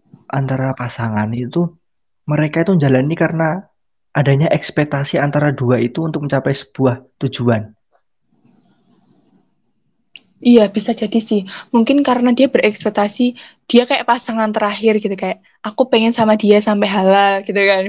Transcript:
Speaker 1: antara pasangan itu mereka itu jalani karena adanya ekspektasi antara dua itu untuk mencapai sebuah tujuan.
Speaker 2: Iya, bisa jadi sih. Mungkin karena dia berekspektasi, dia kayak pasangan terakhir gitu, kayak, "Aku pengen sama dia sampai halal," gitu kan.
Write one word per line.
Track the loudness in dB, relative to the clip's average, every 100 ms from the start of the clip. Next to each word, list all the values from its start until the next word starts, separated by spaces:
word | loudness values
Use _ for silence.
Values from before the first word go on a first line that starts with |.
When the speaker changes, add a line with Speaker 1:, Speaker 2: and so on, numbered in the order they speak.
| _ -20 -6
Speaker 1:
antara | -4 -2 -2 -2 -4
pasangan | -8 -6 -4 -2 -2 -4
itu | -4 -2 -4 -6 _ _ _ _ -4
mereka | -2 0 0
itu | 2 2
jalani | 4 2 2 -2
karena | -2 0 -2 -4 -10 _ _ _ _
adanya | -2 2 2 2
ekspektasi | -2 -4 -4 -2 -4 -4 -2
antara | -2 0 -2 -2
dua | 0 0
itu | 0 -4 -4
untuk | -4
mencapai | -2 -2 -2
sebuah | -4 -8 -2 -2 -2 -10 -8
tujuan. | -6 -2 0 0 -4 _ _ _ _ _ _ _ _ _ _ _ _ _ _ _ _ _ _ _ _ _ _ _ _ -20 _ -2
Speaker 2:
Iya, | 4 6 4
bisa | 0 -6 -6
jadi | -2 -4
sih. | -2 -4 -4 -14 -2 0
Mungkin | 2 2
karena | 2 2 2
dia | 2 2
berekspektasi, | 2 -2 -2 -4 -2 -2 0 -2 -2 -18 _ 2
dia | 2
kayak | 2 -2 0
pasangan | -2 -2 -4 -2 -2
terakhir | -4 -2 0 0
gitu, | -2 -4
kayak, | -6 -6 _ _ -8
"Aku | -2 2
pengen | 2 2 2
sama | 2 2
dia | 4 4
sampai | 4 0 0
halal," | 2 4 4 4 0
gitu | -2 0
kan. | 2 2